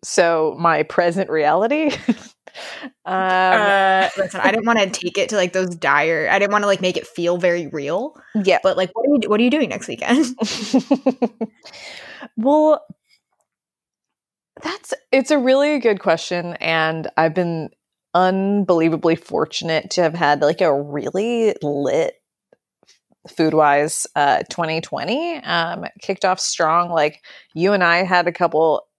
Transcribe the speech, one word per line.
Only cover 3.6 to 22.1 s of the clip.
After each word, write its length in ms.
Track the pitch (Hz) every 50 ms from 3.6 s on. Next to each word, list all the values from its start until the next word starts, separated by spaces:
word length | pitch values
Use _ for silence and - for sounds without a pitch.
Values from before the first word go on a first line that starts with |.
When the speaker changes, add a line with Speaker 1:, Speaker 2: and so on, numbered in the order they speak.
| 208 202 196 196 190 190 190 190 190 - - -
Speaker 2:
listen, 220 | 196 180 - 185 -
I 80 | 185
didn't 160 | 202 226 214
wanna 240 | 233 233 220 202 190
take 260 | - - - 180 -
it 140 | 196 185 -
to, 60 | 214
like, 180 | 214 180 180 -
those 200 | 190 190 185 175
dire, 540 | 165 - 143 139 147 147 160 165 156 151 -
I 80 | - 196
didn't 140 | 196 202 208
wanna, 140 | 208 208
like, 160 | 202 196 185 190
make 160 | 185 180 175
it 80 | -
feel 320 | - - - 170 170 175 180
very 280 | 170 180 170 175 170 143
real. 460 | - 156 139 139 160 190 240 302 _ - _ - -
Speaker 1:
Yeah. 240 | 220 196 190 175 - -
Speaker 2:
But, 140 | 190 180
like, 140 | 175 190 185 -
what 120 | 226 233 285
are 100 | 294 277 208
you, 80 | 196
what 100 | 208 208
are 20 | 233
you 60 | 254
doing 220 | 233 311 285 175
next 180 | 104 - - -
weekend? 380 | - - - - 240 277 320 240 254 -
<laughs> 0 |
Speaker 1:
<laughs> 2000 | 220 208 - - 214 - - 262 - - 285 269 - 269 262 - - 233 - _ 226 - _ _ _ - - - - - - - - - - - - 240 _
Well, 480 | - 220 262 285 302 302 311 302 - - _ - _ _ _ _ _ _ _ _ _ _ _ _ _ _ _ _ _ _ _ _ _ _ _ _ _ _ _ _ _ _ _ _ - -
that's, 300 | - 359 403 _ - 539 - _ _
it's 200 | - 269 254 -
a 80 | 302 294
really 400 | 247 254 262 269 285 294 302 285
good 220 | - 233 208 185
question, 540 | - 196 165 165 - - 180 175 175 175 170 -
and 480 | - 165 165 160 160 160 160 160 156 - -
I've 180 | - 160 165 156
been 360 | 185 180 170 170 160 156 - _ _ _ _ _ _ _ _ _
unbelievably 1040 | 175 185 185 185 190 190 196 202 202 196 185 180 165 160 165 160 160 - 165 160
fortunate 760 | 165 - - - - 156 151 - - - 165 160 156 - - -
to 100 | - 175
have 120 | 160 156
had, 280 | 170 170 143 147 143 151
like, 180 | 147 151 -
a 120 | 190 165 143
really 800 | 139 143 147 143 147 - - 151 185 208 233 240 233 226 214 - - -
lit 540 | 147 147 147 143 131 - 151 160 -